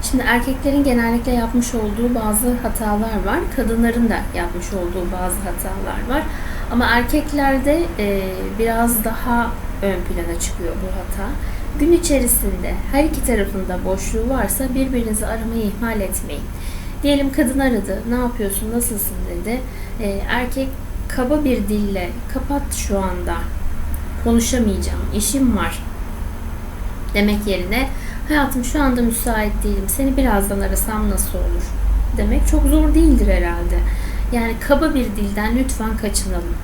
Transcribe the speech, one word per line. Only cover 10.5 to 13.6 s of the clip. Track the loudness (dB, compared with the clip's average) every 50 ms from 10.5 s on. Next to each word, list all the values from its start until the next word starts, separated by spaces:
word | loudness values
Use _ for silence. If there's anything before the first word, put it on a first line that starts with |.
| -4 -4 -4 -4 -4 -4 -4
bu |
hata. | -4 -4 -4 -4 -4 -4 -4 -2 -2 -2 -2 -4 -4 -4 -4 -4 -4 0 0
Gün | 4 6
içerisinde | 6 4 6 4 2 2 4 2 2 2 2 0 -2 -2 -2 -2 -2 -2 -2 2
her | 2 4 4
iki | 4 2 0 0
tarafında | 0 2 0 0 0 -2 -4